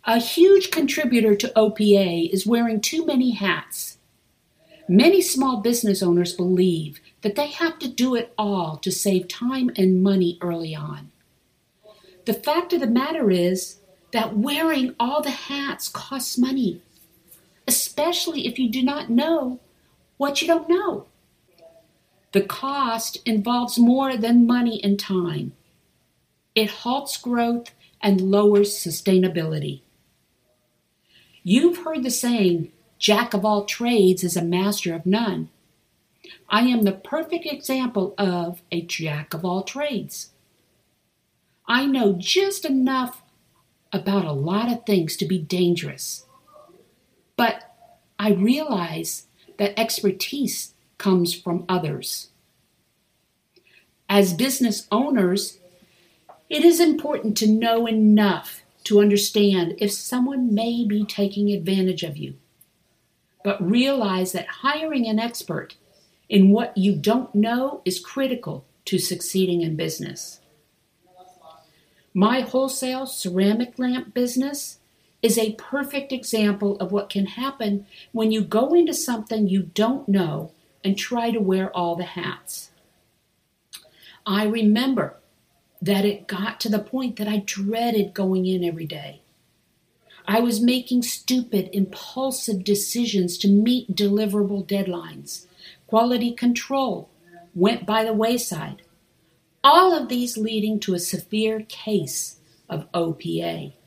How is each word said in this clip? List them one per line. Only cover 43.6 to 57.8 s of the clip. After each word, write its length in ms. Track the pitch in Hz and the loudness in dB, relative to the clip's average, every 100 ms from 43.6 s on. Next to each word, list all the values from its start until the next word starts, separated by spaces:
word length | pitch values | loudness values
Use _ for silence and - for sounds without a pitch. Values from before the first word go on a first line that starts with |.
| _ _ _ | _ _ _
about 340 | 196 196 196 165 | -6 0 0 0
a 60 | |
lot 380 | 139 151 196 240 | -2 -2 0 -2
of 140 | 233 | -4
things 320 | - 196 160 - | 0 0 0 -4
to 80 | |
be 140 | 160 185 | -2 -2
dangerous, 880 | 151 180 175 170 147 135 - - _ _ _ - - - _ _ _ _ _ - | -2 0 2 2 -4 -10 -12 -12 _ _ _ -20 -20 -20 _ _ _ _ _ 0
but 380 | - - - _ _ _ _ - | 0 0 -14 _ _ _ _ -4
I 140 | 208 | 2
realize 920 | 190 202 277 311 208 170 160 165 - - _ _ - | 4 4 2 0 -4 -4 -6 -8 -10 -16 _ _ -4
that 220 | 202 - | -4 0
expertise 960 | 226 - 202 190 - 285 269 - - _ _ _ | -2 0 -2 -2 -6 -4 -4 -4 -10 _ _ _
comes 340 | 196 185 170 | 2 2 2
from 320 | - - 170 - | -2 -4 -6 -2
others. 600 | 180 156 139 - - - _ _ _ _ _ _ _ _ _ _ _ _ _ _ _ _ _ - | -4 -2 -6 -8 -10 -12 _ _ _ _ _ _ _ _ _ _ _ _ _ _ _ _ _ 2
As 260 | 202 190 | 4 4
business 540 | 165 262 254 240 202 - | 2 -2 0 0 -2 -2
owners, 680 | 208 285 254 185 196 - - - _ _ _ _ _ _ - _ | -2 2 2 2 0 -4 -12 -20 _ _ _ _ _ _ -20 _
it 140 | 302 | 6
is 160 | 339 330 | 6 8
important 560 | 339 - 294 269 220 208 | 4 2 -2 -4 -2 0
to 80 | 214 | 4
know 400 | 220 233 226 | 4 4 2